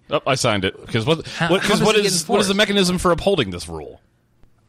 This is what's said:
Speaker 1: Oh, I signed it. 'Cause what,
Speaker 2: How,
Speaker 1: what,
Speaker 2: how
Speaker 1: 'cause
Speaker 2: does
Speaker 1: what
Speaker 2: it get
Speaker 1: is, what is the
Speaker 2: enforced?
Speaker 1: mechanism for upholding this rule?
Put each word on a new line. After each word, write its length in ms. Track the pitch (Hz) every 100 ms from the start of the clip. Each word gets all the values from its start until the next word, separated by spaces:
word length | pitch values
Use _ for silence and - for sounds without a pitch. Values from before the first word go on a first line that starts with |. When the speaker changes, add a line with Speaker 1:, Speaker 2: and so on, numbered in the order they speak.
| -
Speaker 1:
Oh, 120 | 151
I 120 | - 135
signed 280 | 123 104
it. 100 | 92 - -
'Cause 180 | 113
what, 220 | 110 160 -
Speaker 2:
How, 240 | - 165
Speaker 1:
what, 120 | 190
Speaker 2:
how 60 | 202
Speaker 1:
'cause 100 | 214
Speaker 2:
does 60 | 214
Speaker 1:
what 100 | 214
Speaker 2:
it 60 |
get 100 | 202
Speaker 1:
is, 160 | 180 -
what 120 | 208
is 60 | 196
the 60 |
Speaker 2:
enforced? 40 | 196
Speaker 1:
mechanism 420 | 202 202 180 180
for 120 | 180
upholding 400 | 160 196 190 101
this 180 | 87 85
rule? 320 | 80 71 - _ _ _ _ - _